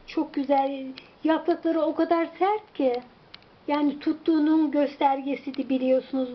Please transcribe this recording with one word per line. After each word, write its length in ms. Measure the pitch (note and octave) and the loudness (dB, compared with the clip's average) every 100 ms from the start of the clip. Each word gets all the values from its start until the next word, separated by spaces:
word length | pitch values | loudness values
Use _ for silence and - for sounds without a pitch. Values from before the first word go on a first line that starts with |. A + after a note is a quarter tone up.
| - | -10
Çok 280 | - D4+ | -6 -4
güzel. 520 | - C4 C#4 C#4 C#4 C4 C4 - - | -4 0 2 0 -4 -10 -14 -18 -4
Yaprakları 580 | D#4 D#4 E4 E4 E4 D#4+ | 0 0 0 -2 0 0
o 120 | D4+ | 0
kadar 340 | D#4 E4 E4+ E4 - | 0 0 0 -2 -2
sert 360 | F#4+ G#4+ - | 0 0 -4
ki. 280 | - C4 A#3+ B3 - - - - - - | -2 0 0 -6 -18 -20 -20 -20 -14 -4
Yani 300 | D4 D4 C#4 | 0 0 0
tuttuğunun 720 | - D#4 - D#4+ D4+ D#4 D4+ | -4 -2 2 2 4 4 4
göstergesiydi 1000 | C#4+ C#4+ - C#4+ C#4 C#4 C4 - C4 B3+ | 2 0 2 0 0 -4 -6 -6 -6 -2
biliyorsunuz 600 | C4 B3+ C4 C4 C4+ B3+ | 0 2 2 0 -4 -4